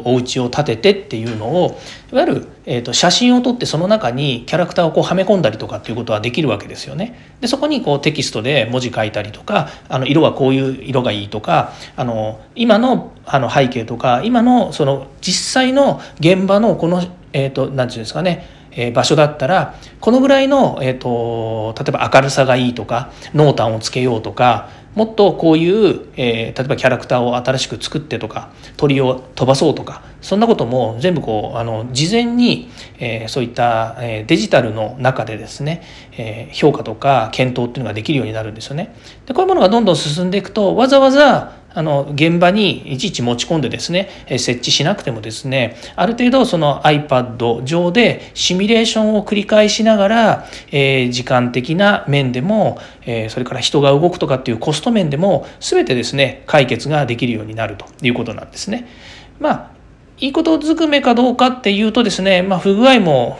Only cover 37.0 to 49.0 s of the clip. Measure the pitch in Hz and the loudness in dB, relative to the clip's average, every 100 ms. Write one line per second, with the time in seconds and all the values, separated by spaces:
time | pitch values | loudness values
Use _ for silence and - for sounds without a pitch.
37 | 139 131 110 - 127 123 120 139 110 104 | 2 2 0 -2 -2 -2 -6 -6 -8 -6
38 | 107 139 107 110 110 110 - 143 214 - | -2 -2 -2 -6 -8 -12 -10 -10 -10 -14
39 | - - - 254 381 349 190 233 208 151 | -20 -20 -6 0 2 4 4 4 4 2
40 | 151 151 180 196 196 226 196 170 254 277 | 0 -4 -2 -2 -4 -2 0 2 4 6
41 | 269 277 285 165 - - - 175 156 143 | 6 6 6 4 0 -16 -12 -6 0 0
42 | 147 147 165 170 175 208 190 - - 135 | 0 0 2 4 4 4 0 -2 -8 -6
43 | 196 - 120 120 - 160 113 - - 175 | -6 -4 -2 -2 -2 -2 -2 -6 -4 -4
44 | 196 - - 131 - 120 - - 147 208 | -4 -10 -6 -4 -2 -2 0 0 0 -2
45 | - 113 113 113 131 131 113 - - - | -6 -8 -10 -10 -4 -2 -2 -6 -12 -2
46 | 185 233 247 269 240 170 147 135 156 147 | -2 2 2 4 2 2 0 2 2 2
47 | 147 127 117 113 120 117 127 170 175 240 | 2 0 0 -2 -2 -2 -2 0 2 4
48 | 208 - - - - 180 208 226 220 220 | 2 0 -10 -6 -2 0 2 2 2 0